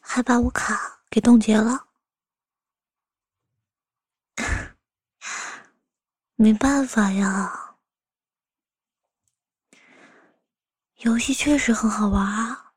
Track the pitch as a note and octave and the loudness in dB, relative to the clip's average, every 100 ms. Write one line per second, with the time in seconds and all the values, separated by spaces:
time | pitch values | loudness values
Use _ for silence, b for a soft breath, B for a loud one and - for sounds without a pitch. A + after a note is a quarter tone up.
0 | - B3 A#3+ A#3+ B3 - - G#3+ - - | -6 -4 0 2 0 -4 -4 -4 -6 -16
1 | _ - A#3+ A#3+ G#3+ G#3+ A3 C4 - _ | _ 0 6 6 6 2 2 -4 -8 _
2 | _ _ _ _ _ _ _ _ _ _ | _ _ _ _ _ _ _ _ _ _
3 | _ _ _ _ _ _ _ _ _ _ | _ _ _ _ _ _ _ _ _ _
4 | _ _ _ - - - - _ _ _ | _ _ _ -10 -6 -6 -8 _ _ _
5 | _ _ B B B B B B _ _ | _ _ B B B B B B _ _
6 | _ _ _ - A3 G#3+ C4+ C#4 C4 - | _ _ _ 2 4 4 2 0 -2 0
7 | G3+ F#3+ G3 G3 F#3 - - _ _ _ | 0 0 -2 -2 -6 -10 -16 _ _ _
8 | _ _ _ _ _ _ _ _ _ _ | _ _ _ _ _ _ _ _ _ _
9 | _ _ _ _ _ _ _ b b b | _ _ _ _ _ _ _ b b b
10 | b b b b _ _ _ _ _ _ | b b b b _ _ _ _ _ _
11 | A#3 A#3 B3 C4+ D4 D4 B3 A3 A3 G#3 | -2 0 -2 -2 0 0 2 0 -2 0
12 | G#3 G3 G3 G#3+ A3+ C4 - | 0 0 -2 -2 -6 -8 -18